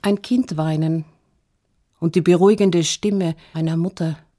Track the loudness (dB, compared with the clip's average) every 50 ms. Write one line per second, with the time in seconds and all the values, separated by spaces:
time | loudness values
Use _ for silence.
0 | 0 0 -2 -2 -2 -2 -2 -2 -2 -2 -4 -4 -2 -2 0 0 0 0 -2 -2
1 | -4 _ _ _ _ _ _ _ _ _ _ _ _ _ _ _ _ _ _ _
2 | -4 0 0 2 4 4 4 6 6 4 4 4 2 2 2 2 0 -2 -4 -4
3 | -4 -2 -2 -2 -2 -4 -6 -8 -14 -14 _ -6 -4 -4 -2 -2 -4 -4 -4 -4
4 | -4 -4 -6 -8 _ _ _